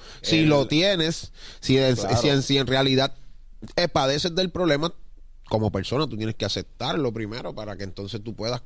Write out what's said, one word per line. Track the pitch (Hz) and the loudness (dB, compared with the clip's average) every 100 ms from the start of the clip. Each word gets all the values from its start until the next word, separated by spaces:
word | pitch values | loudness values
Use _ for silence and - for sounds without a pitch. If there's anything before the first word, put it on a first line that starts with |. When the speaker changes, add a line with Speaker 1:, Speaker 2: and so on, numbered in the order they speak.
| - - | -12 -10
Speaker 1:
si | - 160 | 0 2
Speaker 2:
el | 156 | 4
Speaker 1:
lo | 147 131 | 4 4
tienes, | 151 196 185 160 - - - - - | 2 2 2 0 -2 -8 -16 -18 -8
si | - 131 | 2 4
en, | 131 120 | 6 2
Speaker 2:
Claro. | 98 120 | 2 2
Speaker 1:
si | 147 | 4
en, | 139 | 2
si | 131 139 | 4 2
en | 127 | 2
realidad, | 131 135 131 135 - - - - - - - | 2 4 4 2 -2 -14 -18 -18 -16 -6 0
eh, | 175 | 2
padeces | 160 135 147 175 | 2 2 2 0
del | 165 185 | 0 -2
problema, | 165 175 143 165 - - - - - - | 0 2 2 0 -4 -14 -18 -20 -20 -2
como | 110 107 | 0 2
persona | 98 98 127 151 | 0 -2 -2 -2
tú | 107 | -2
tienes | 110 - | -4 -2
que | 101 | -2
aceptarlo | 101 90 - 123 175 131 | -4 -6 -8 -4 -2 -2
primero | 113 104 117 170 | -2 -6 -8 -10
para | 101 107 98 | -10 -10 -8
que | |
entonces | 98 95 101 113 | -8 -8 -8 -8
tú | 110 | -8
puedas | 95 110 123 | -6 -4 -6